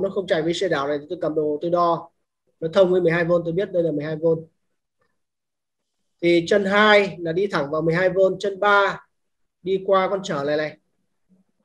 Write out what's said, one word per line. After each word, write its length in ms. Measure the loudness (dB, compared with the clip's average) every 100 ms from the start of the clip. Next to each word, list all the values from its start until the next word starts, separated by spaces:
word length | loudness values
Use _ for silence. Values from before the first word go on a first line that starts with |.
nó 60 | -4
không 180 | -4 -2
chạy 140 | -2
với 120 | -2
xe 160 | -2 -2
đảo 180 | -2 -2
này 100 | -6
thì 40 | -8
tôi 100 | -8
cầm 140 | -4 -2
đồ 220 | -4 -4
tôi 100 | -2
đo. 400 | 0 0 0 -6 _ _ _ _ _
Nó 80 | -4
thông 180 | 2 4
với 100 | 4
mười 100 | 2
hai 140 | 2 2
vôn, 160 | 0 0
tôi 80 |
biết 180 | -4 -2
đây 120 | 0
là 80 | 0
mười 140 | -2 -6
hai 100 | -2
vôn. 320 | 0 0 -4 _ _ _ _ _ _ _ _ _ _ _ _ _ _ _ _ _
Thì 240 | 2 2 2
chân 180 | 0 2
hai 520 | 4 6 6 4 -4
là 120 | -4
đi 160 | -2 -2
thẳng 240 | -2 -4
vào 100 | -2
mười 140 | 0 2
hai 140 | 0
vôn, 300 | 2 2 0
chân 200 | -6 -2
ba 480 | 2 2 2 -4 _ _ _ _ _ _
đi 220 | -6 -4 0
qua 220 | 0 2
con 120 | -4
trở 200 | -4 -6
này 140 | -2 -4
này. 200 | -4 -10 _ _ _ _ _ _ _ _